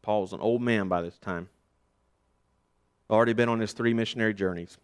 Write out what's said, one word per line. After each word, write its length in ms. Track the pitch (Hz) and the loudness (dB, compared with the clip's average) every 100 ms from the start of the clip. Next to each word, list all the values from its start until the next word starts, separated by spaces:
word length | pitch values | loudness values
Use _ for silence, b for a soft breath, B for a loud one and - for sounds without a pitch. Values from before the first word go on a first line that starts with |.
Paul 200 | - 107 | 0 -2
was 100 | 92 | -2
an 80 | 95 | -2
old 220 | 107 120 | 0 0
man 260 | 120 110 98 | 2 0 0
by 140 | 90 | -2
this 160 | 85 - | -2 -10
time. 300 | - 87 90 _ _ _ _ _ _ _ _ _ _ _ _ _ _ _ _ | -8 -8 -8 _ _ _ _ _ _ _ _ _ _ _ _ _ _ _ _
Already 240 | 110 117 | 2 4
been 160 | 113 117 | 4 2
on 100 | 117 | 0
his 120 | 107 | -2
three 220 | - 117 | -2 0
missionary 400 | 113 113 127 110 | 0 -2 -2 -2
journeys. 440 | 101 95 87 87 - | 0 -2 -4 -10 -18